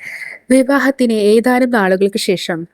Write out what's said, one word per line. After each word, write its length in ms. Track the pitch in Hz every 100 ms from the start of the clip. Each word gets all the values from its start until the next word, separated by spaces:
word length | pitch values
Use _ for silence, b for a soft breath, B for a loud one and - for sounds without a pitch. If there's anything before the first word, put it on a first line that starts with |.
| B B B B _
വിവാഹത്തിന് 600 | 262 254 277 262 269 247
ഏതാനും 560 | 220 208 220 233 254 254
നാളുകൾക്ക് 480 | 240 190 190 196 208
ശേഷം 500 | - 175 - 170 170